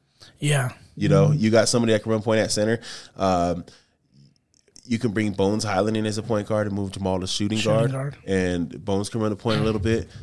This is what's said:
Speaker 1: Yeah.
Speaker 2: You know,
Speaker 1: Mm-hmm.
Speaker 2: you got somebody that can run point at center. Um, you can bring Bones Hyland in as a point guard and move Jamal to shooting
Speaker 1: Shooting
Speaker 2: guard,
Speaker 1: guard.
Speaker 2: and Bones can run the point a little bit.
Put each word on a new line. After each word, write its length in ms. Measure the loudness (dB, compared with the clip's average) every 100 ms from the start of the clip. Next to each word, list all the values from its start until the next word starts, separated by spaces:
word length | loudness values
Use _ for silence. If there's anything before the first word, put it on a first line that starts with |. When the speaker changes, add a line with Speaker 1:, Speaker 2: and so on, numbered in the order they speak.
| _ _ -20 _
Speaker 1:
Yeah. 320 | 0 0 0 -6 -18 -4
Speaker 2:
You 140 | 2
know, 180 | 6 6
Speaker 1:
Mm-hmm. 120 | 4
Speaker 2:
you 100 | 4
got 180 | 4 4
somebody 240 | 2 4
that 100 | 2
can 80 | 2
run 100 | -2
point 200 | 2 0
at 100 | 2
center. 280 | 0 0 -2 -6 -16 -18 -4
Um, 500 | 0 2 0 -2 -8 -20 _ _ _ _ -20 _ _ _ _ -20 -6
you 120 | -4
can 120 | -2
bring 200 | -2 -2
Bones 320 | 0 0 0
Hyland 340 | 0 0 0 0
in 80 | -2
as 120 | -4
a 60 |
point 240 | -2 -4 -2
guard 200 | -2 -2
and 80 | -2
move 160 | -6
Jamal 280 | -4 -2 -2
to 80 | -2
shooting 300 | -4 -2 0
Speaker 1:
Shooting 200 | 2 2
Speaker 2:
guard, 140 | 2
Speaker 1:
guard. 260 | -2 -6 -10 -4
Speaker 2:
and 580 | 0 0 -2 -4 -6 -4
Bones 240 | -2 -2
can 100 | -2
run 120 | -2
the 40 | -2
point 240 | -2 0
a 40 |
little 180 | 0 0
bit. 260 | 0 0 -2 -12